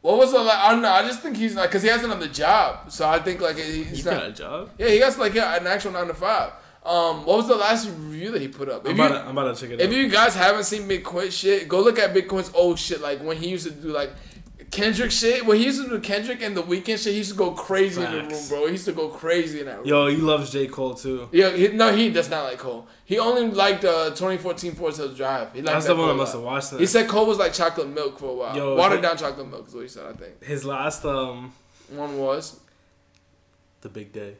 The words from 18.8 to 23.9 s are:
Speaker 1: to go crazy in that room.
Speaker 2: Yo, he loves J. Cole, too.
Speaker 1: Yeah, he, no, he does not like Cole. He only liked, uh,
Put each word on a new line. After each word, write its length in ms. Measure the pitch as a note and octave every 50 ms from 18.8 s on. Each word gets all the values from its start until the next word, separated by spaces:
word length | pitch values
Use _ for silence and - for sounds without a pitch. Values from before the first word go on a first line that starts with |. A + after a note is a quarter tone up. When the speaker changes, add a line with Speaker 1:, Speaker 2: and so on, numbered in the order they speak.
| F3+
Speaker 1:
to 60 | F3 D#3+
go 140 | E3 D#3
crazy 540 | D3+ D#3 - - E3 E3+ F3 E3 D#3+ D3+ D3+
in 60 | C#3+
that 100 | C3+ A#2+
room. 80 | - B2
Speaker 2:
Yo, 200 | C3+ D3 D3 C#3+
he 100 | C#3+ C#3+
loves 320 | D#3+ D#3+ D#3 D3+ D3 C#3 B2
J. 160 | B2 C#3 C#3
Cole, 280 | C3 - - C3+ B2+ B2
too. 340 | - - C3+ C3 B2+ A#2+ A#2+
Speaker 1:
Yeah, 200 | E3+ E3+ F#3+ F#3+
he, 160 | F3+ F3+ F#3 G3+
no, 260 | G3+ A3 A3+ A3+ G3+
he 140 | G#3+ A#3 A3+
does 200 | - E3+ E3 -
not 140 | D#3+ D#3 C#3+
like 140 | C3 B2+
Cole. 280 | B2+ - C3 A#2+ A#2 A#2 - - _ _
He 120 | _ F#3+ A3
only 300 | A3+ A#3 B3 B3 A#3+ A3+
liked, 340 | G3+ G3 G3 G3+ G3 F3+ G3+
uh, 240 | F#3